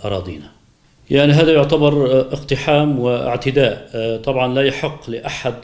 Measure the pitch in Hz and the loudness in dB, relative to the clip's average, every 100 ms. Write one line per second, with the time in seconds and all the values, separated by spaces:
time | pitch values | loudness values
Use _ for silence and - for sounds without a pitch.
0 | 107 98 90 76 71 _ _ _ _ _ | -6 -6 -8 -14 -16 _ _ _ _ _
1 | - 139 147 147 160 156 143 156 147 147 | 0 2 4 6 6 4 4 4 2 2
2 | 131 131 131 143 - 131 - 147 151 131 | 2 2 0 -6 -4 -4 0 2 2 0
3 | 123 120 131 120 139 135 123 104 - 117 | 0 -2 -2 -4 -2 2 0 0 -10 -6
4 | 113 113 139 131 127 131 139 135 151 147 | -4 -4 -4 -2 -2 0 0 -2 -8 -8
5 | - 117 - - 127 113 | -12 -10 -10 -8 -8 -8